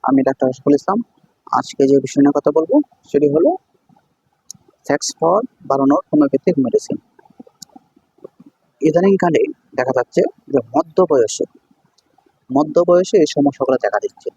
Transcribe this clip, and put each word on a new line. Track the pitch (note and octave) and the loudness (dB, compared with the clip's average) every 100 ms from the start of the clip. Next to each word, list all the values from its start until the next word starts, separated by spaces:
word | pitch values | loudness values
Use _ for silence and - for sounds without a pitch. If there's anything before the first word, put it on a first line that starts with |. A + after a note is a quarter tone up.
| B2+ | 0
আমি | C3+ | 0
ডাক্তার | C3+ C3+ C3 | -2 -2 -4
আশিফুল | C3 - | -2 -2
ইসলাম। | C#3+ - G#3+ - _ _ _ - B2+ | -2 -2 -6 -6 _ _ _ -6 -6
আজকে | - - C3+ | -6 -2 2
যে | C#3 | 2
বিষয় | C3 - | 0 0
নিয়ে | C#3+ C#3+ | 2 2
কথা | D3+ D#3 | 0 -2
বলবো | E3 C#4 - _ _ | 0 0 -2 _ _
সেটি | D3 D3 | 0 0
হলো | D3 A3+ F#4 _ _ _ _ _ _ _ _ _ - _ _ - | 2 0 -2 _ _ _ _ _ _ _ _ _ -20 _ _ -6
সেক্স | C#3+ - - | -6 -6 -4
পাওয়ার | E3 G3 B3 _ C3+ | 0 0 -2 _ -4
বাড়ানোর | C3+ C#3 D#3 - | 0 0 0 -2
হোমিওপ্যাথিক | D3+ C#3+ C3+ - D#3+ | 0 0 0 -2 -2
মেডিসিন। | B2 - - - _ _ _ _ - _ - - _ _ _ _ - _ - _ _ _ | -2 -4 -6 -12 _ _ _ _ -20 _ -20 -20 _ _ _ _ -20 _ -20 _ _ _
ইদানিংকালে | D#3+ D#3+ F#3+ F#3+ F3 D3+ - - _ - | 0 2 2 2 2 0 -2 -6 _ -6
দেখা | B2+ B2+ | -2 -2
যাচ্ছে | B2 - C#4+ _ - | -2 -2 -2 _ -4
যে | C#3 A2 | -4 -2
মধ্য | C3 E3+ E3+ F#3 | -4 -2 -2 2
বয়সে, | C#3+ A2 - - _ _ _ _ _ _ _ _ _ _ C3 | 2 0 -4 -10 _ _ _ _ _ _ _ _ _ _ -2
মধ্য | D3+ E3+ F3 | 0 0 4
বয়সে | F3 F#3 G#3 | 2 4 2
এই | D3+ - | 2 2
সমস্যাগুলো | C#3+ C#3 C3 B2+ | -2 0 -2 0
দেখা | G#2 G#2 | 0 -4
দিচ্ছে। | - - - | -6 -10 -14